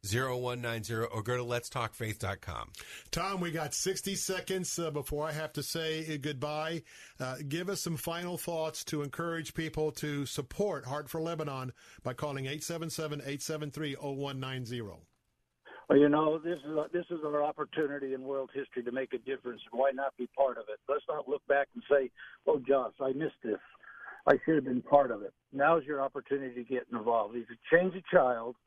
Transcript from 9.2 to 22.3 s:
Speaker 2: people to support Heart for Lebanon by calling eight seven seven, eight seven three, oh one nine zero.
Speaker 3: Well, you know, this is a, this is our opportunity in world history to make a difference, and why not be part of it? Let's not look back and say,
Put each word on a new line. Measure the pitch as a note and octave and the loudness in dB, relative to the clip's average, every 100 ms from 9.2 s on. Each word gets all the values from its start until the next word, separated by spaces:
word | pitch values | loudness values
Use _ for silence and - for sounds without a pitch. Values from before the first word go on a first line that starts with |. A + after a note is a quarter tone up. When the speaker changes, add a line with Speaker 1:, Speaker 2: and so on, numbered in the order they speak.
| E3+ E3 D3+ | -2 -2 -4
Speaker 2:
people | - D#3+ D#3 D#3 | -4 -4 0 -2
to | C#3+ D3+ C#3+ C3+ | 0 -4 -2 -4
support | - C3+ - G3+ D#3 B2 | -4 -6 0 0 0 -4
Heart | C#3+ D3 | -6 -4
for | E3 | -4
Lebanon | D#3+ E3+ D3+ C3+ C3 - - - | -4 -2 -4 -4 -6 -10 -18 -10
by | - | -8
calling | B2+ D3+ C3+ C3 | -4 -4 -4 -4
eight | D3+ | -4
seven | - E3+ D#3+ | -4 -4 -4
seven, | - D#3 D3 C#3 | -4 -4 -4 -6
eight | C#3+ | -6
seven | - D#3 D3 | -4 -4 -4
three, | C#3+ D3+ C3+ | -4 -6 -4
oh | C#3+ | -6
one | C#3 C#3 C3+ | -4 -4 -4
nine | C3 C3 A#2+ | -4 -4 -4
zero. | B2 G#2+ E2 _ _ _ _ _ _ - - - | -6 -6 -10 _ _ _ _ _ _ -20 -20 6
Speaker 3:
Well, | C#3 | 8
you | D3 | 8
know, | D3 D#3 D#3+ | 8 4 2
this | D#3+ E3+ | -2 -4
is | C#3 | -2
a, | D#3 D3+ | -2 -2
this | F3 F3 | -2 -4
is | E3+ D3+ | -6 -2
our | D3 | 0
opportunity | D3 D3+ D3 - D3+ C#3+ C#3 | 0 -2 -6 0 0 0 -4
in | C3 | -4
world | C3 C#3 C3 | -4 -4 -4
history | - - - | -6 -6 -6
to | A#2+ | -4
make | B2 C3 | -4 -4
a | B2 | -4
difference, | B2 C3+ B2 A2 - | -4 -6 -6 -10 -10
and | A#2+ | 2
why | C3+ | 2
not | C3 C#3 - | 2 -4 -4
be | B2 | -8
part | - C3+ A#2 | 2 2 2
of | G#2+ | -8
it? | G#2+ - | -10 -2
Let's | D3 - | -4 -2
not | D3+ C#3 | -4 -2
look | C#3+ _ | -4 _
back | C#3 C#3 | 2 2
and | - - | -4 4
say, | C#3+ C3 - - | 4 4 -6 -20